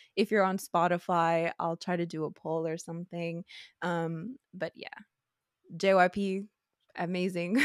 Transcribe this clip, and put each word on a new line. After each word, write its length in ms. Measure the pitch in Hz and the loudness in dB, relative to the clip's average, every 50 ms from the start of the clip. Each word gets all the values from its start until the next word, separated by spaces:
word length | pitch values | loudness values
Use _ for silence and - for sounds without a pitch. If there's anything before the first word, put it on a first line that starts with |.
| - _ _ | -20 _ _
if 160 | 202 226 - | -2 0 2
you're 120 | 220 208 190 | 4 4 4
on 140 | 190 190 | 2 2
Spotify, 920 | 196 - - - 170 170 175 175 175 - - 180 170 165 165 170 165 165 165 - - | -2 -4 -2 0 2 4 4 2 0 0 0 2 2 4 4 4 2 2 0 -2 -2
I'll 180 | 170 165 165 | -4 -4 -4
try 180 | 170 - - 180 | -4 -4 -2 -2
to 80 | 170 170 | -2 -2
do 200 | 170 165 156 156 | -2 -4 -4 -4
a 60 | 147 | -4
poll 360 | - - - 160 160 165 165 | -6 -6 -6 -4 -2 -2 -2
or 100 | 165 160 | -2 -4
something. 680 | 170 - - 165 170 175 - - 175 170 170 165 170 - - - - - - _ _ | -6 -8 -10 -10 -10 -10 -10 -8 -6 -6 -6 -6 -8 -10 -12 -16 -20 -20 -20 _ _
Um, 560 | - 180 175 170 165 165 165 160 165 240 262 - _ _ - | -4 -2 -2 -2 -2 -2 -4 -6 -8 -10 -12 -14 _ _ -12
but 200 | 180 165 - - | -10 -8 -8 -8
yeah, 140 | - - - - - 208 _ _ _ _ _ _ _ _ _ _ _ _ - 180 | -12 -16 -16 -16 -18 -20 _ _ _ _ _ _ _ _ _ _ _ _ -16 -6
J 160 | 160 - 196 190 | 0 4 6 8
Y 120 | 185 180 185 | 8 6 6
P, 340 | 185 208 196 196 190 196 202 208 _ _ _ _ _ _ _ _ - | 4 0 -2 -2 -2 -4 -6 -10 _ _ _ _ _ _ _ _ -8
amazing 600 | - 175 170 185 180 180 190 185 175 170 175 208 262 | -6 -4 -2 -2 0 0 0 -2 -2 -2 0 2 2